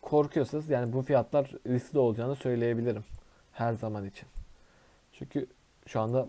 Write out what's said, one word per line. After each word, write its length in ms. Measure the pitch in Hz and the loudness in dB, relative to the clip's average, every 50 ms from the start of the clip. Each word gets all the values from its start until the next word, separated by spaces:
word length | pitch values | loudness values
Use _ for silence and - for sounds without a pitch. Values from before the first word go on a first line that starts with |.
korkuyorsanız 680 | - - - 147 147 143 - 160 135 - - 151 156 160 | -4 2 4 4 4 4 2 0 0 0 -2 -6 -2 0
yani 240 | 143 123 123 120 117 | 0 0 0 0 0
bu 80 | 131 | -2
fiyatlar 500 | 135 - 147 127 113 - - 147 139 139 - - _ - | 0 2 2 2 2 4 0 0 0 0 -6 -12 _ 0
riskli 320 | 123 127 123 - - 147 | 0 0 0 0 2 4
olacağını 360 | 131 120 110 110 117 127 143 | 4 4 4 0 -2 -4 -4
söyleyebilirim 680 | 135 - 127 123 120 117 117 117 113 117 120 113 107 104 - - - - - - - _ _ | -2 -2 0 0 2 2 2 2 2 0 0 -2 -2 -6 -10 -14 -16 -16 -20 -20 -20 _ _
her 220 | _ - 117 117 113 | _ -2 -2 -2 0
zaman 320 | 113 117 110 107 104 101 | -2 -4 -6 -6 -6 -6
için. 220 | 98 - - - - - - - - - - - _ _ - _ - _ _ _ _ | -8 -10 -14 -20 -12 -12 -12 -12 -12 -20 -20 -20 _ _ -20 _ -20 _ _ _ _
Çünkü 360 | _ - - - - 147 131 - - _ _ _ _ _ _ | _ -16 -16 -6 -4 -4 -4 -4 -10 _ _ _ _ _ _
şu 140 | - - 117 | -6 -2 -2
anda 280 | 110 113 120 131 127 | 0 2 2 0 0